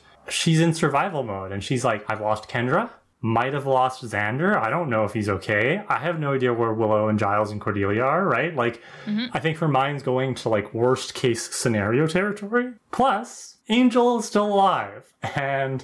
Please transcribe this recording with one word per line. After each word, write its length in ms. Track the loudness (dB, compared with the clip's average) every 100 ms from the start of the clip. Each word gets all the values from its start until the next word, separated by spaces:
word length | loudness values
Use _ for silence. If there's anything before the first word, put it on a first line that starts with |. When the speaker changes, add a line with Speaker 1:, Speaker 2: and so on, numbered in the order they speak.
| -20 _ -8
Speaker 1:
she's 320 | -2 2 4
in 120 | 4
survival 500 | 2 0 2 -2 -4
mode, 280 | -6 -8 -6
and 100 | -8
she's 220 | -4 0
like, 220 | 0 -2 -4
"I've 120 | -4
lost 260 | -2 -2 -4
Kendra, 420 | -4 0 0 -2 -10 _ _
might 320 | 0 0 0
have 140 | -2 2
lost 340 | 4 2 0 -6
Xander. 500 | -2 -2 0 0 2
I 140 | 0
don't 200 | -2 0
know 140 | 0
if 80 | 0
he's 140 | 0 -2
okay. 540 | -2 0 2 2 0 -2
I 80 | -4
have 180 | -2 -2
no 140 | -2
idea 200 | 0 0
where 200 | 0 0
Willow 360 | 0 2 2 2
and 100 | 2
Giles 320 | 2 2 0
and 80 | -2
Cordelia 440 | -4 -2 0 0
are," 200 | 2 0 2
right? 300 | 0 0 0
Like, 260 | -2 -4 -12 -14 -6
Speaker 2:
Mm-hmm. 200 | -4 -4 -2
Speaker 1:
I 40 |
think 180 | -2 0
her 100 | 2
mind's 360 | 2 0 -2
going 320 | -2 0 0 -2
to, 120 | 0
like, 240 | 0 -2
worst 400 | 0 2 2 -2 -2
case 380 | 0 0 -4
scenario 540 | -4 0 0 2 2 2
territory. 640 | 0 -2 -4 -2 -2 -2 -8 _
Plus, 640 | 0 2 0 -4 -14 -20 _ 0
Angel 520 | 4 4 6 4 2
is 60 | 0
still 220 | 0 2
alive 600 | 4 4 2 -4 -12 -20 _ -8 -4
and 480 | -2 -2 -2 -4